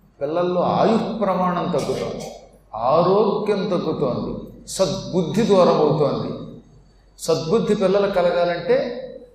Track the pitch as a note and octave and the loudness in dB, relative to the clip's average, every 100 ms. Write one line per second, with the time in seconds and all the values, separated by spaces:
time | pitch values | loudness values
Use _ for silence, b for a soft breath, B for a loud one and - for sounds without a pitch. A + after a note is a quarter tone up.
0 | _ - C#3 E3+ F3+ F3+ C#3 G#2 E3 A3 | _ -10 -4 -2 -2 0 0 2 4 2
1 | - - F#3+ F3+ F3+ F3 - C#3 D#3 - | 0 -2 -2 0 0 -2 -2 -2 -2 -4
2 | - - - - - - _ G#2+ A#2 D#3 | -4 -8 -12 -16 -20 -20 _ -4 2 4
3 | F3 G3 G#3+ - G3 G3+ F3+ F3 D#3+ - | 4 4 2 0 0 -2 0 -2 -2 -2
4 | C#3 A2 - - - - - - F#3+ - | -2 -2 -6 -8 -12 -16 -8 -2 -2 -2
5 | - F3 D#3+ F3+ G#3 F#3+ E3+ D#3+ D3+ D3+ | -4 -2 0 0 4 6 6 4 4 2
6 | - A#2 - - - - - - - b | 0 -2 -6 -10 -14 -18 -20 -20 -20 b
7 | b - - D#3 D#3 A3 F3 G#3 F#3 G3 | b -10 -2 -2 0 0 0 0 2 2
8 | G3 F#3 F3 F3 F3 E3+ G#3 B3+ B3 A#3+ | 2 2 0 2 0 0 0 0 0 -6
9 | - - - | -12 -16 -20